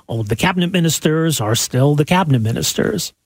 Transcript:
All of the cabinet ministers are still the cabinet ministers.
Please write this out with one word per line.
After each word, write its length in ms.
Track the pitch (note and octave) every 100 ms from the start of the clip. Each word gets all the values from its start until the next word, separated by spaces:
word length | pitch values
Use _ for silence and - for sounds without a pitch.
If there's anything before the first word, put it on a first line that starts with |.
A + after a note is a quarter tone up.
| -
All 140 | A2+
of 80 | G#2
the 80 | A2+
cabinet 340 | F3+ F#3 F3
ministers 680 | F3+ E3 - E3 D#3 E3 D3
are 140 | G#2+ A#2
still 380 | - B2 C#3+
the 120 | D3 D3
cabinet 340 | F3+ E3+ B2+
ministers. 720 | A2 A#2+ C3 - - G3+ - -